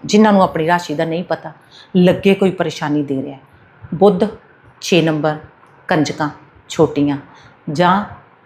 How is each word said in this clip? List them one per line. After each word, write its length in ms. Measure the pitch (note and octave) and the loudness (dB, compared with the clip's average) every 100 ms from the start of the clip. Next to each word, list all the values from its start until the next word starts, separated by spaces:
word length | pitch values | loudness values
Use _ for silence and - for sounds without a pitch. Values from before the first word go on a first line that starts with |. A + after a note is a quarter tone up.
ਜਿਨ੍ਹਾਂ 280 | C#3+ G#3 A3 | 0 4 6
ਨੂੰ 100 | G3+ | 4
ਆਪਣੀ 240 | F3+ E3+ D#3+ | 2 0 0
ਰਾਸ਼ੀ 280 | F3 - | -2 -2
ਦਾ 100 | D3+ | -4
ਨਹੀਂ 200 | E3 E3 | -4 -4
ਪਤਾ, 280 | F3+ D#3+ D#3+ - _ - - F#3 | -6 -8 -8 -18 _ -20 -4 2
ਲੱਗੇ 380 | F3+ - G3 | 4 4 2
ਕੋਈ 160 | F#3+ F#3+ | 2 2
ਪਰੇਸ਼ਾਨੀ 520 | F3+ D#3+ - D3+ D3 | -2 -4 -4 -4 -2
ਦੇ 200 | C3+ C3+ | -2 -6
ਰਿਹਾ, 160 | C#3 C3+ _ _ _ _ - | -8 -12 _ _ _ _ -12
ਬੁੱਧ 300 | D#3 G3+ F3+ G#3 - _ _ _ _ | 2 2 2 -2 -6 _ _ _ _
ਛੇ 220 | - E3+ | -2 2
ਨੰਬਰ, 340 | D#3+ D#3 D3+ D3+ - _ _ _ - | 2 0 -2 -4 -10 _ _ _ -4
ਕੰਜਕਾਂ 400 | F3 C3+ - D3+ - - _ - | -2 -2 -2 -6 -8 -20 _ -8
ਛੋਟੀਆਂ 480 | - D3+ D3 C#3+ C#3 - - - _ - | 0 0 0 -2 -4 -10 -20 -20 _ -8
ਜਾਂ 340 | D3 F3 G3 G#3 - _ _ | 0 2 2 -2 -12 _ _